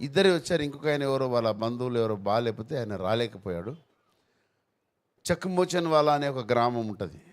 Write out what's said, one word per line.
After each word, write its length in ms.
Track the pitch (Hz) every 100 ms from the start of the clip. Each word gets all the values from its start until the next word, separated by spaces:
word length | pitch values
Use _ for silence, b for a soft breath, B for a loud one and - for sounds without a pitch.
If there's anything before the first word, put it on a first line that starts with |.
ఇద్దరే 340 | 170 143 190 170
వచ్చారు, 260 | - 170
ఇంకొక 260 | 143 139 151
ఆయన 160 | 147
ఎవరో 260 | 139 135 131
వాళ్ళ 220 | 120 113
బంధువులు 480 | 104 113 120 127 120
ఎవరో 160 | 113 104
బాగాలేకపోతే 600 | 101 110 117 107 110 147
ఆయన 180 | 110 98
రాలేకపోయాడు. 800 | 92 113 117 98 95 85 98 160 _ _ _ _ _ _ _ _ _ _ _ _ _ _ -
చక్మోచన్ 540 | 170 185 180 180 175 165
వాలా 260 | 156 147
అనే 160 | 147 143
ఒక 220 | 131 110
గ్రామం 360 | 117 120 123 110
ఉంటది, 340 | 95 90 - -